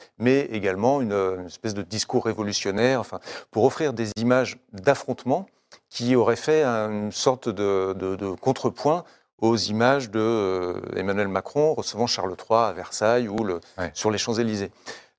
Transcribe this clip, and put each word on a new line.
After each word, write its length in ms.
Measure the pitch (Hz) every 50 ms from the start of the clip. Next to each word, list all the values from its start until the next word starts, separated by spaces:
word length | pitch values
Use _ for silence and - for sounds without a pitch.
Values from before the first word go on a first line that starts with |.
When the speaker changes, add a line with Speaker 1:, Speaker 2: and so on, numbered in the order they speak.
| - - _ -
Speaker 1:
mais 220 | 110 123 131 139
également 600 | 143 - 113 110 95 101 92 95 107 123 139 143
une, 120 | 131 107 101
une 340 | 101 95 95 92 92 90 87
espèce 260 | - - - 113 101
de 80 | 101
discours 440 | 95 90 104 107 - - - 117 -
révolutionnaire, 760 | 113 107 107 107 104 101 - - 104 95 104 113 127 135 123
enfin, 200 | 107 - - 92 - - - - - -
pour 140 | - 110 107
offrir 300 | 131 127 - 160 147 123
des 180 | 113 113 107 104 107
images 420 | 113 120 127 131 127 107 - - _ _ -
d'affrontement 760 | 101 95 - 135 - - - 123 - - 123 139 175 196 - _ _ _ _ - - _ _
qui 260 | - - 120 120 131
auraient 200 | 123 110 104 117
fait 280 | 113 - - 156 156 151
une 480 | 127 117 110 107 107 107 104 104 104
sorte 380 | 101 - - 139 131 127 - 123
de, 440 | 101 92 101 101 98 95 95 95 95
de, 220 | 95 92 95 95
de 140 | 92 101 98
contrepoint 760 | 92 - - 131 131 - - 123 - - - 143 156 175 170 - - _ _ _ _ _
aux 160 | 107 113 117
images 560 | 110 95 101 107 110 117 127 139 143 131 110
de, 80 | 98 110
euh, 600 | 107 113 117 113 101 95 92 92 90 90 - - - - -
Emmanuel 320 | 98 95 98 98 101 104 98
Macron 440 | 95 95 95 - - 143 151 156 147
recevant 320 | 117 101 - - 104 117
Charles 300 | 120 - - 90 95 90
trois 320 | - - - 110 113 117 107
à 60 | 90
Versailles 540 | 82 90 - - - 107 107 120 123 123 107
ou 160 | 98 113 113
le, 160 | 98 90 85 - - - -
Speaker 2:
Ouais. 100 | 90 80 73
Speaker 1:
sur 160 | - - 107
les 80 | 107 98
Champs-Élysées. 520 | - - 113 107 120 113 107 101 98 92 - _ _ - - - - _ _